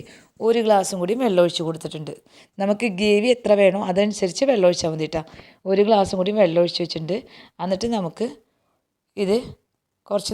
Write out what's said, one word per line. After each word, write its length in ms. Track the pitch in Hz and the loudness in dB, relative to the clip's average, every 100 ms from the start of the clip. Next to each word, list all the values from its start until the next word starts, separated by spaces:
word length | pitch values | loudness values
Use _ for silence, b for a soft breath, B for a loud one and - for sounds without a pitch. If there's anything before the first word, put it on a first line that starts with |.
| B B B - 220 | B B B -4 0
ഒരു 140 | 233 220 | 2 4
ഗ്ലാസ്സും 320 | 202 180 190 | 2 2 -4
കൂടി 120 | 175 233 | -4 -2
വെള്ളം 200 | 247 180 | 2 2
ഒഴിച്ച് 200 | 175 170 160 | 2 0 -6
കൊടുത്തിട്ടുണ്ട്. 440 | 160 160 156 147 - b b b - | -8 -10 -12 -12 -14 b b b -4
നമുക്ക് 260 | 196 208 233 180 | -2 -2 -2 0
ഗ്രേവി 300 | 214 208 233 247 | 2 4 2 2
എത്ര 160 | 226 202 | 2 4
വേണോ 180 | 196 190 196 | 4 2 0
അതനുസരിച്ച് 520 | 180 208 202 190 165 269 | 0 0 0 -4 0 0
വെള്ളം 180 | 233 180 | 4 4
ഒഴിച്ചാൽ 200 | 170 165 | 2 -2
മതി 140 | 160 156 | -4 -6
ട്ടോ. 80 | 160 156 B B B 190 | -6 -10 B B B -2
ഒരു 120 | 190 208 | 2 4
ഗ്ലാസ്സും 300 | 214 190 190 | 2 2 -2
കൂടി 120 | 185 214 | -2 2
വെള്ളം 180 | 180 165 | 4 4
ഒഴിച്ച് 180 | 175 - | 0 -2
വെച്ചിട്ടുണ്ട്. 340 | 170 165 160 208 B B B - | -6 -6 -6 -6 B B B -10
എന്നിട്ട് 240 | 180 190 233 226 | -6 -4 -2 -4
നമുക്ക് 300 | 170 - 233 285 _ _ _ _ _ _ _ - | -4 -6 -8 -8 _ _ _ _ _ _ _ -6
ഇത് 140 | 190 226 269 - _ _ _ _ - | -2 -2 -4 -16 _ _ _ _ -6
കുറച്ച് 240 | 202 - | -6 -4